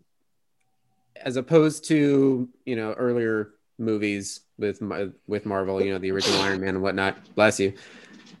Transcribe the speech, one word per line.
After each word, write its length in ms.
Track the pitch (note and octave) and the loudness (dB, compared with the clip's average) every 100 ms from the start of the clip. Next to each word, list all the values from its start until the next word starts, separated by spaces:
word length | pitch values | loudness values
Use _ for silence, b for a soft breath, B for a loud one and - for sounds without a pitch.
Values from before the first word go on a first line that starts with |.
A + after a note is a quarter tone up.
| _ _ _ _ _ _ _ _ _ _ _ - | _ _ _ _ _ _ _ _ _ _ _ -12
as 220 | C3+ B2 | -6 -6
opposed 480 | B2+ E3 D#3 D3+ - | 2 4 4 2 0
to, 640 | D#3 C#3+ C#3 C3+ B2+ B2 _ B2+ | 2 4 4 4 2 -2 _ -6
you 100 | A2+ | -4
know, 160 | A2 | -4
earlier 640 | - B2 A#2+ A2+ A2 G#2+ _ _ - | -2 -2 0 0 -2 -4 _ _ -6
movies 600 | A2+ G#2+ G#2 G2+ G2 - _ - | -2 0 0 -2 -6 -12 _ -6
with 240 | G#2 G2 | -6 -4
Ma-, 240 | G#2 E2+ G2 - - | -6 -6 -6 -10 -8
with 180 | G#2 G#2 | -6 -2
Marvel, 360 | G2 F#2+ F#2+ | -2 0 0
you 120 | G2 | 0
know, 60 | F#2+ | -2
the 120 | F#2+ | -2
original 300 | G2 G2 G2 | -2 0 0
Iron 180 | G2 F#2+ | 0 -2
Man 100 | F#2+ | -2
and 120 | F#2+ | -2
whatnot, 340 | F#2+ F#2+ F#2+ - - - | -2 0 -2 -2 -6 2
bless 240 | G#2+ - | 2 4
you. 100 | G2 B B B B B B B | -2 B B B B B B B